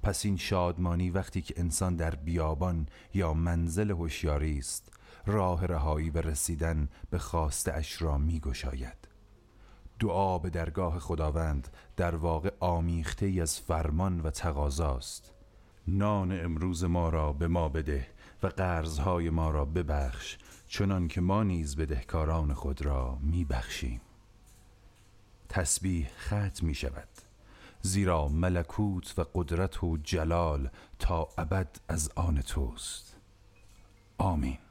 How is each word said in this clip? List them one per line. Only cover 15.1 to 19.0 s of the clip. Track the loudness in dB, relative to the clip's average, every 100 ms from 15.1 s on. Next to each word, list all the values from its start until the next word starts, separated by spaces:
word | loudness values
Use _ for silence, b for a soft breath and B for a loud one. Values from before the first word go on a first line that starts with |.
| -14 -16 -20 -20 b b b 0
نان | 2 4 2 2 0
امروز | -2 0 0 0
ما | 2 4 2
را | 2 0
به | 0 2
ما | 2 2
بده | 0 0 -2 -4 B B B
و | -2
قرضهای | 0 0 2 -2 0